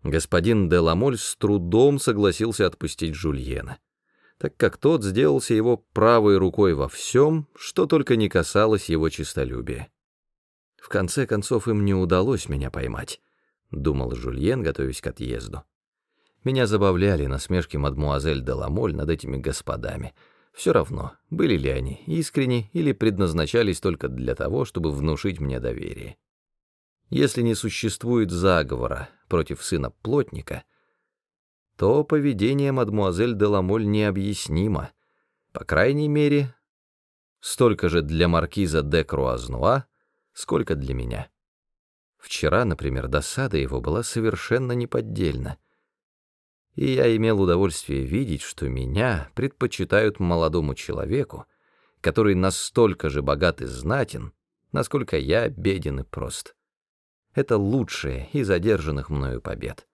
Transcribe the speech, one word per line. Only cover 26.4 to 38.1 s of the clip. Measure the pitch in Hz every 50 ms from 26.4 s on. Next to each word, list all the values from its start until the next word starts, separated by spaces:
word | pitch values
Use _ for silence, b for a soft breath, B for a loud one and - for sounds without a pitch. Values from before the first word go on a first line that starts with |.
| _ _ _ _ _ _ _ _ _ _ _ _ _ _
Если | - 135 143 135 - 123 117
не | 117 113
существует | - - 110 - - - 110 - - - 117 120 120 110 90
заговора | 87 87 90 95 90 82 76 64 65 62 60 62 62 58 - - _ _ _ _
против | - 85 76 - - - -
сына | - 98 80 67 62
плотника, | - _ _ 107 123 147 131 - - - - - - - - _ _ _ _ _ _ _ _ _ _ _ _ _ _ _ _ _ _ _ _ _ _
то | - 95 98 120 147 151
поведение | - 160 151 143 143 127 95 98 117 139 139 139 139
мадмуазель | 131 131 123 101 101 107 101 95 87 87 113 123 117
де | 98 104
Ламоль | 104 104 98 92 92 101 113 110 104
необъяснимо, | 104 107 107 104 95 98 98 101 101 - - - 76 82 95 107 98 71 69 - _ _ _ _ _ _ _ _ _ _ _ _
по | _ - -
крайней | - - 73 95 127 139 147 151 151
мере, | 147 151 147 147 143 143 139 127 123 _ _ _ _ _ _ _ _ _ _ _ _ _ _ _ _ _
столько | - - - - 127 117 104 - - 87
же | 80 87
для | 76 73